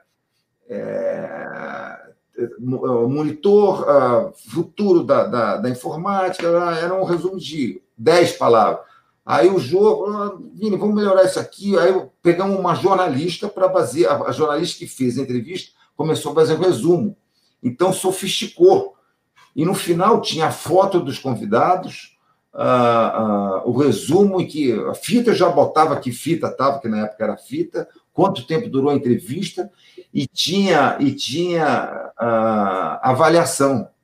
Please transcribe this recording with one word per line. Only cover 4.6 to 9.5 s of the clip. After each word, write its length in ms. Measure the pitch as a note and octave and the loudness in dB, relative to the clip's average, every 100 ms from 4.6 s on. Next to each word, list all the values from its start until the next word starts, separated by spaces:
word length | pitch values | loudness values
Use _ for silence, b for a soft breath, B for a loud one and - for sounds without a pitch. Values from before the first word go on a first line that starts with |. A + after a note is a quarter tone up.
| E3+ - G#3 E3+ | -6 -2 2 2
da, 200 | B2 B2+ | 4 2
da, 320 | A2 A#2+ A2 F#2+ | 2 0 -2 -2
da 120 | B2 | -4
informática, 760 | B2 E3 D#3 F#3 G3 F#3 F3+ E3+ | -6 -8 -8 -4 -2 -2 -2 0
ah, 280 | E3+ F3 E3 | 0 0 -2
era 180 | F3 | -2
um 100 | F#3+ | -2
resumo 340 | F#3 E3+ F3 F#3+ | -2 -2 -4 -8
de 420 | C3+ D#3 A#2 - - - | -10 -6 -6 -6 -16 -2
dez 360 | A2+ F3 E3+ | 4 4 4
palavras. 520 | - B2+ A2+ G#2 - B B B B - | 2 4 4 4 0 B B B B -2
Aí 240 | C#3 F3 | 2 4